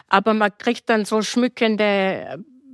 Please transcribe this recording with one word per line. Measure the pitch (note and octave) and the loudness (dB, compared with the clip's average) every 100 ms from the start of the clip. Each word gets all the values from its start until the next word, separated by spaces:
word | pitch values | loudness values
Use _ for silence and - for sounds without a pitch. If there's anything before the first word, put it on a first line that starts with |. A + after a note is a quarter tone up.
| - | 0
Aber | G3 G#3+ | 2 2
man | G#3+ G#3 - | 2 0 -2
kriegt | - A#3 - | -4 -4 0
dann | A3 G3+ | 0 0
so | A3 | -2
schmückende | G3 B3 B3 - A3+ G#3 G#3 G3+ F#3+ D3 - C3+ C#4 B3+ C#4 | -2 0 -2 0 0 2 2 2 0 -2 -8 -14 -16 -20 -20